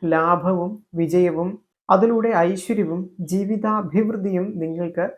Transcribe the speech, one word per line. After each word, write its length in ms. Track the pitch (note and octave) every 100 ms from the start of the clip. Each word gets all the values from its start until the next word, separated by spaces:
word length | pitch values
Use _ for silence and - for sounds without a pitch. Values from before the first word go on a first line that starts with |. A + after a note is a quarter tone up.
| F3 D#3+
ലാഭവും 580 | E3 F3 F3 F#3 F3+ G#3+ _ E3
വിജയവും 500 | E3 F3 F3+ D#3+ F3 G#3 _ _ -
അതിലൂടെ 400 | G3 A3+ A#3 A3 G#3 E3+
ഐശ്വര്യവും 520 | F#3+ - G#3+ E3+ E3+ F#3 - D#3+
ജീവിതാഭിവൃദ്ധിയും 1120 | F#3 G3+ G#3+ G#3+ G#3+ F#3 D#3+ A3 A3+ F#3+ F#3 G3 G#3
നിങ്ങൾക്ക് 440 | D#3+ E3 F3 E3+ F#3